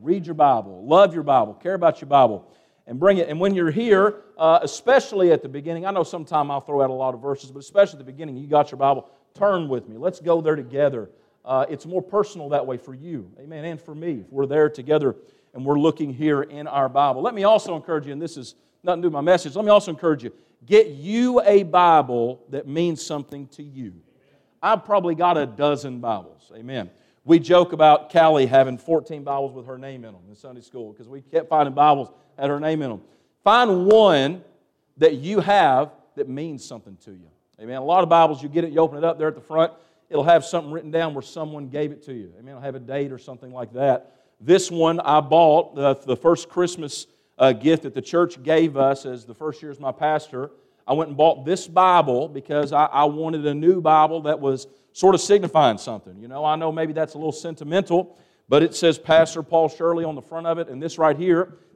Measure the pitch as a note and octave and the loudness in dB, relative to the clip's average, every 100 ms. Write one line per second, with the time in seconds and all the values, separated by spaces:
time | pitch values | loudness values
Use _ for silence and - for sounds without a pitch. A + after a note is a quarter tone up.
0 | A#2+ F#3+ E3 D#3 C#3+ A#2+ G2 F#2 A2+ E3 | -4 -4 -4 2 2 2 -2 -12 0 4
1 | G3 E3 D3 C3 G#2+ G2+ F3 F#3+ E3+ - | 4 2 0 0 0 -6 -8 -2 0 -2
2 | C#3 C#3 B2 G2+ - _ _ _ - B2 | 0 4 4 0 -12 _ _ _ -16 0
3 | F#3 G3 D#3+ D#3 G3 G3 E3 D3+ A#3 F#3+ | 2 2 0 -2 -2 -2 -2 -2 2 4
4 | G#3 G#3 - - D#3+ E3+ - - - C4+ | 2 -2 -12 -2 2 2 2 -4 0 2
5 | - G3+ F3+ D3+ C#3 C#3 D3 E3 F#3 G3 | 2 0 2 2 0 -12 -10 -8 -6 -4
6 | D#3+ F3 D3+ D#3 C#3+ C#3 C#3 C#3+ C3 C3 | -4 -8 -6 -4 -2 -6 -4 -2 0 -2
7 | C3 A#2+ C#3 C3+ C3+ C3+ C#3 G3 G3+ D3 | -6 -6 -8 -8 -10 -20 -2 2 2 -2
8 | C3 C3+ D#3+ B2+ C#3+ D3 D3 C3 C#3 C3+ | -20 -16 -14 -14 -2 0 0 0 0 0
9 | - _ _ - G3+ F#3 D#3 B2 G#2+ A2 | -4 _ _ -4 -2 0 -2 -6 -8 -8
10 | E3 F3+ D#3+ E3+ D#3 D3+ B2 C3+ C#3+ B2+ | -8 -6 -2 0 0 -2 -4 -2 -2 -2
11 | G2 _ _ _ - C3 - - D#3+ F#3 | -10 _ _ _ -6 -4 -2 -6 -8 -8
12 | F#3 G3+ G#3 F3+ C#3+ C#3+ C3 C3 - C3 | -4 -4 -4 -8 -6 -4 -4 -8 -12 -20
13 | D#3+ D3+ F2+ A2+ C#3+ D#3+ D#3+ E3 - D3+ | -14 -14 -14 -20 -20 -14 -12 -14 -16 -12
14 | E3+ C3+ F#2 C3+ C3+ D3 D3+ D3+ B2+ D3+ | -10 -10 -8 -4 -2 2 2 0 -2 0
15 | C#3 - - _ _ B2 C3 D3 D#3 D#3 | 0 -4 -10 _ _ -8 -2 0 2 0
16 | D3+ B2 D3+ C#3+ - C#3+ D3 C#3 C3 C3 | -6 -4 -2 -2 -4 -12 -8 -2 -2 2
17 | C#3+ C3 G3 A3 G3 A3 - E3 C#3+ D#3+ | 0 0 -4 0 2 2 0 -8 -6 -6
18 | C#3+ C#3 E3 C#3+ A#2 - _ _ F3+ F3 | -6 -10 -12 -12 -18 -20 _ _ -4 -2
19 | F3 D3 D3+ F3+ D3+ C#3+ G#3+ G#3 G3 D#3 | -2 0 2 2 0 -4 4 4 2 -2
20 | E3+ D3 A#2 - _ _ A#2+ G#3 G#3+ C#3 | -2 -2 -4 -16 _ _ 2 4 4 -2
21 | D#3+ A3+ B3 A#3+ G3+ G3+ F3+ F3 F3 D#3+ | -6 -2 0 2 4 4 4 4 6 6
22 | C3 A#2+ A#2 B2+ _ C3+ C3+ D3+ F3 D#3 | 4 0 -2 -6 _ -12 -8 -4 -2 -4
23 | - D3+ C#3 C#3+ C#3 - D3 C3+ A#2 F2 | -8 -10 -12 -16 -18 -20 -20 -16 -16 -16
24 | _ _ _ _ _ _ F#3 G#3+ - G#3 | _ _ _ _ _ _ -2 -2 0 -2
25 | F3 D#3+ F3 E3 C3+ G#2+ D3 C#3 C#3+ B2 | 0 0 2 2 -2 -2 -2 -2 -6 -8
26 | A#2 G#2 E2 C#2+ _ A2 A#2 C3 F#2 _ | -6 -6 -8 _ _ -20 -12 -10 -10 _
27 | _ _ - E3 C#3 F3+ F3 E3 D#3 D3+ | _ _ 2 2 6 4 4 4 6 6
28 | - E3+ D#3+ D3+ C3 C3+ C3 B2 - E3 | 2 2 4 4 4 4 2 -2 -2 -2
29 | - D3+ C#3 C#3 C#3 C3 A#2+ C3 C3+ C3 | -2 -10 -8 -6 -8 -10 -18 -18 -16 -18
30 | A2+ F#2 F#2 G#2 C#3 B2 A2 B2+ A2 G#2 | -20 -20 -20 -20 -20 -20 -20 -16 -16 -18
31 | A2+ C#3 - D#3+ D#3+ D#3 C#3+ C3+ D3 C#3+ | -20 -20 -6 -4 0 2 2 4 4 2
32 | B2 _ _ - C#3 C#3+ D#3 D#3+ C#3 G#2 | -2 _ _ -6 -4 -2 -2 -4 -4 -10
33 | - _ _ _ - A3+ A#3+ F#3 F#3 A3 | -16 _ _ _ 2 4 4 2 4 6
34 | G#3 D3+ C3+ F#3 - _ _ _ _ - | 6 4 2 -4 -14 _ _ _ _ 0
35 | D#3+ C#3+ D3 G#3 F#3 G3+ D#3+ C3 D3 - | 2 2 -2 -2 2 4 4 2 0 -8
36 | _ - B2+ C3+ D#3+ C#3 - A#2 G2+ F#2+ | _ -10 -8 -8 -10 -12 -16 -20 -20 -20
37 | - F#2+ E2 _ _ _ A2 C3 C3+ F3+ | -20 -20 _ _ _ _ -14 -8 0 2
38 | F3 E3+ D#3+ D3 C#3+ D3+ E3 D3 D#3+ D3 | 4 4 4 0 -6 -4 -2 0 0 0
39 | E3 E3 D#3 D3+ - D#3+ E3 - _ _ | -4 -2 -4 -6 -4 0 0 -2 _ _
40 | _ D#3 D3 E3+ - F3 D3 D#3+ D#3 D#3+ | _ -2 4 4 2 -6 -6 -10 -6 -4
41 | E3 C#3 B2+ E3+ D#3 D3+ C#3 C#3+ D3+ D3 | -4 -6 -12 -12 -12 -12 -12 -8 -8 -10
42 | - B2 F#2 F2 B2+ C#3 C#3 C3 A#2+ C#3 | -16 -16 -16 -20 -20 -16 -14 -14 -10 -8
43 | C#3+ B2+ - B2+ B2+ B2+ A2+ B2 C#3 B2 | -8 -10 -18 -20 -18 -14 -12 -2 0 0
44 | - _ _ _ A2+ F#3 F#3 E3+ D#3+ E3+ | -4 _ _ _ 2 2 2 -2 0 0
45 | C#3 D3+ C#3+ D#3+ E3 D3+ - - C#3 C3+ | 0 0 4 4 6 4 0 -2 -2 -2
46 | C3+ C3 E3 E3 - - F3 F3+ D3 - | -4 -2 2 0 -2 -4 -4 -4 -12 -14
47 | - _ _ - C3+ A2+ C3 D#3+ C#3 C3 | -16 _ _ 0 2 2 0 0 -2 -12
48 | B2+ E3+ F3 E3 C3 D#3+ E3 C#3 C3+ C3+ | -4 -2 -2 -4 -2 0 0 0 0 0
49 | C3+ B2 A2 A#2 D#3 D3 D3+ C#3 C#3 B2 | -6 -14 -16 -14 -12 -12 -16 -12 -10 -4
50 | D#3 D3+ - E3 C#3 _ _ _ - C#3+ | -2 -2 -6 -12 -12 _ _ _ -4 -4
51 | D#3+ C#3 D#3+ C#3 C3+ F#3 F3+ E3 F#3 F3 | -2 2 2 2 -4 -6 -6 -2 2 2
52 | D3+ B2 D3 C#3 C#3 D3 C#3+ D3 D3+ C#3 | 2 -2 -4 -10 -8 -4 -2 0 0 0
53 | D3 D3 D#3+ D#3+ D3 D3 D#3+ F#3 D#3+ D#3 | -2 -2 -6 -6 -4 0 2 2 4 4
54 | D#3 E3 D3 D#3 C#3 C3 - _ _ - | 4 0 -4 -2 -2 -4 -8 _ _ 0
55 | F#3 F#3 - G3+ F3 D#3+ C#3 G#2 - G#2+ | 2 4 4 2 2 2 2 2 -6 -14
56 | G2 F#2 A#2 C3+ D3+ D#3 D#3+ D#3+ D#3+ D3+ | -16 -20 -16 -6 -4 -2 -4 -4 -4 -4
57 | D#3+ D3+ D#3 D3 E3+ D#3+ D3 F3 F#3+ F3 | -6 -6 -8 -8 -10 -12 -4 -4 0 0
58 | F#3 _ _ _ - C#3+ D#3+ - E3+ D#3 | -2 _ _ _ 0 2 2 2 0 0
59 | - D#3+ D#3+ E3 D3+ E3 D#3+ - E3+ E3+ | 2 4 4 -2 -2 0 0 0 -2 -2
60 | E3 D3 - E3 E3 E3 E3 C3 D#3+ E3 | -4 -8 -12 -8 -4 -4 -6 -10 -10 0
61 | D#3+ C#3+ F3+ E3+ F3+ - _ | 0 2 2 0 0 -8 _